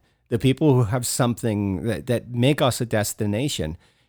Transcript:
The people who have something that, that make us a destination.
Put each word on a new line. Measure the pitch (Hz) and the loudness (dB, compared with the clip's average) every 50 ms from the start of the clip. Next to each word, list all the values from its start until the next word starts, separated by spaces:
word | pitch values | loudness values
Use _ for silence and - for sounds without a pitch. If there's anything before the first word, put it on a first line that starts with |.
| _ _ _ _ _ - | _ _ _ _ _ -4
The | 123 110 | -2 0
people | - 131 135 - 160 151 131 | 2 2 2 4 4 4 6
who | 123 120 | 6 4
have | 98 120 127 120 | 2 0 -2 -2
something | - - - 127 120 117 - - 113 104 104 101 98 95 80 80 | -2 -2 0 0 0 0 0 -2 -2 0 0 0 -2 -2 -2 -2
that, | 117 98 73 73 | -4 -4 -4 -2
that | - 120 107 98 113 | -2 -4 -4 -4 -4
make | 123 120 120 139 147 - | -2 2 2 2 2 2
us | 156 127 - - | 2 0 0 -2
a | 127 | -4
destination. | 110 - 107 104 - - - 110 101 101 107 139 151 - - 80 78 85 - _ _ _ _ _ | -2 -2 -2 -2 -2 -4 -4 -2 -2 -2 -2 -2 -2 -4 -4 -4 -6 -6 -10 _ _ _ _ _